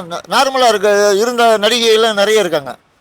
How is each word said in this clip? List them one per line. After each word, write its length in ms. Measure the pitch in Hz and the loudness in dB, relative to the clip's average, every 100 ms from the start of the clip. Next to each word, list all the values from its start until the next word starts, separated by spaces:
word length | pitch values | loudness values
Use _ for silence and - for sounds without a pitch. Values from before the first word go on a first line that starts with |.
| 170 | -4
ந-, 100 | 170 - 220 | -12 -4 -2
நார்மலா 340 | 269 262 247 | -2 0 2
இருக்க, 200 | 208 208 202 208 196 | 2 0 2 2 0
இருந்த 200 | 240 240 233 214 214 | -2 0 2 2 0
நடிகைகள்லாம் 540 | 240 226 220 226 202 | 0 2 2 2 0
நிறைய 220 | 202 214 | 0 0
இருக்காங்க. 280 | 180 151 135 - _ _ | 0 -4 -6 -14 _ _